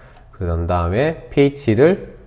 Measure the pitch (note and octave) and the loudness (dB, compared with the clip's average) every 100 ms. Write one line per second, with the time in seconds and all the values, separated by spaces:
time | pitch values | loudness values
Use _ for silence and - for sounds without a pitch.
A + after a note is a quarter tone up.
0 | - - - - F2+ E2+ E2+ F2 E2+ G2+ | -20 -20 -20 -8 -4 -4 -2 -2 0 0
1 | D3+ E3 - - C#3 C#3 - A2 D#3 F#3+ | -2 -4 -4 0 2 0 0 4 4 2
2 | - - | -6 -20